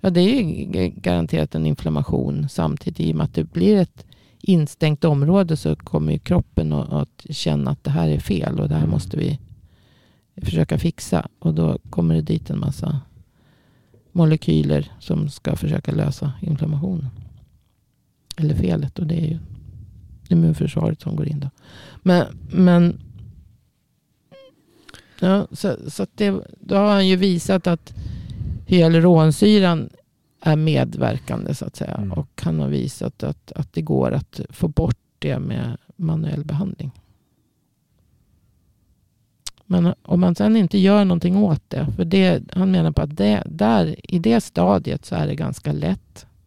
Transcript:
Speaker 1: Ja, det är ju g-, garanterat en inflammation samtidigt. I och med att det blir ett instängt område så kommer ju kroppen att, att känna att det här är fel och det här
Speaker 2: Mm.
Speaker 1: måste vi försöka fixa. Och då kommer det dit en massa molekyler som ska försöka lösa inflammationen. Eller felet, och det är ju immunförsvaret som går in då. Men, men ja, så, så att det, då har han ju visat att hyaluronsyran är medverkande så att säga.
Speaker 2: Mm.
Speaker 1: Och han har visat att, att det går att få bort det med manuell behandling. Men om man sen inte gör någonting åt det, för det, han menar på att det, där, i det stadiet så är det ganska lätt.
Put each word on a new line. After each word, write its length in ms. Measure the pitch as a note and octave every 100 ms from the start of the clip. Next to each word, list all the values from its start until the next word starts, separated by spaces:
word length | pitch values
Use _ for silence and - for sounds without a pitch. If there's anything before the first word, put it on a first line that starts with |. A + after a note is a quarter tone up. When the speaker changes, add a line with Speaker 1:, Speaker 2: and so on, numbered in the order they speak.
Speaker 1:
Ja, 80 | F#3+
det 120 | F3
är 200 | F#3 C4+
ju 240 | F3 - -
g-, 280 | - F#2 -
garanterat 600 | F2+ F2 E2 D#2+ D#2 D#2+
en 100 | D#2+
inflammation 840 | D2+ D#2+ D2+ - - B1+ G#2 D3
samtidigt. 500 | - D#2+ D3+ - E3
I 120 | D#3+
och 40 | D#3+
med 80 |
att 100 | D#3+
det 100 | -
blir 340 | E3 E3 F#3 G#3
ett 280 | F3 - - - _ _
instängt 640 | - F3+ D3 - D#3 D3+
område 540 | E3 C#3+ D3 G3 F3 D#3+
så 180 | - -
kommer 380 | - D#2 D2+
ju 60 | D#2
kroppen 540 | - F3+ - - D#2
att, 180 | D2 -
att 320 | D3 - _ -
känna 420 | D3+ E2+ D2 C2+
att 120 | -
det 80 | -
här 180 | E2+ D#2+
är 100 | D2+
fel 400 | - F2+ - -
och 80 | -
det 40 | -
här 60 |
Speaker 2:
Mm. 100 | D#3
Speaker 1:
måste 260 | - - -
vi 220 | - D3 - - - _ _ _ _ _ _ -
försöka 360 | - E3 - D3+
fixa. 500 | E3+ - - E2 - _
Och 140 | E3
då 240 | D#3 D3+ - -
kommer 260 | - E3+ D#3+
det 60 |
dit 280 | D#3 D#3+ -
en 100 | -
massa 400 | C#3 C#3 - D3 - - _ _ _ _ _ _ _ _ _
molekyler 800 | F3 D#3+ D#3 - D#3 D3 D3 D3 -
som 300 | - D#3 D3
ska 260 | - - -
försöka 360 | D3+ D3+ -
lösa 420 | D#3 D3+ C3+ C#3+ C3
inflammationen. 680 | E3+ C#3+ D3+ D3 F3+ F3 C3+ - - - - _ _ _ _ _ _ _ _ -
Eller 160 | D3+ A2+
felet, 440 | F3+ E3 C#3+ -
och 80 | E3
det 80 | D#3+
är 120 | D#3
ju 120 | D#3+ - - - - - - - - -
immunförsvaret 720 | E3+ E3 D#3 D3+ D#3+ E3 D#3+
som 140 | D#3+ D#3
går 120 | D3
in 120 | D3
då. 100 | C#3 _ - - - -
Men, 220 | - F3 - - -
men 480 | - F3+ F3 F3 - - - - - - _ _ _ _ _ _ _ _ C5+ C5+ _ _ _ - - _ -
ja, 280 | F3+ G3 -
så, 240 | - G3 - -
så 160 | -
att 60 | F#3+ -
det, 200 | G3+ F#3+ - -
då 160 | - G3
har 120 | G#3
han 140 | G3+ F#3+
ju 80 | F#3
visat 520 | G3 F3 - F#3+ F3+
att 260 | E3+ - - - - - - - - -
hyaluronsyran 1200 | F#3 E3 E3 E3+ E3 D#3 D3 G#3 G#3+ F#3 E3 - - _ _ _ _
är 140 | - D#3
medverkande 1000 | D#3 D3 A#2+ A2+ B2+ A#2 - A#2+ - -
så 100 | -
att 100 | -
säga. 180 | - -
Speaker 2:
Mm. 160 | G2+
Speaker 1:
Och 300 | F2 - -
han 160 | E3+ D#3+
har 80 | D2
visat 560 | C#2 B1 - - -
att, 280 | - - - -
att 180 | D3
det 80 | -
går 300 | D#3 C2+ C2
att 300 | D3 - - -
få 180 | - E3
bort 300 | - - - _ _
det 200 | D3 C3
med 380 | C#3 B2 A#2+ A2+ _ -
manuell 500 | E3 D#3+ D#3+ - D3+
behandling. 460 | D3 F#3+ - C#3 - _ _ _ _ _ _ _ _ _ _ _ _ _ _ _ _ _ _ _ _ _ _ _ _ - _ _
Men 280 | F3+ E3+ -
om 160 | - F3
man 160 | F3+ E3+
sen 200 | G#3 A3
inte 200 | F3+ G3+
gör 280 | F#3+ G#3 G3+
någonting 320 | F3 F3 F#3+
åt 260 | G3+ D3+ _
det, 200 | B2+ C#3 A2+
för 100 | E3+
det, 360 | F#3+ F#3+ E3 -
han 180 | F#3 F#3+
menar 200 | F#3 D#3+
på 100 | D3+
att 160 | D3+ D#3
det, 260 | G3+ G#3 -
där, 500 | D#3+ G#3 A3+ D#3+ - - F3+
i 40 |
det 220 | G3 A#3
stadiet 640 | - - F3+ G3 - - -
så 100 | E3+
är 120 | D3
det 80 | C#3+
ganska 360 | C3 C#3 D3
lätt. 540 | D3 D#3 G3 _ - - _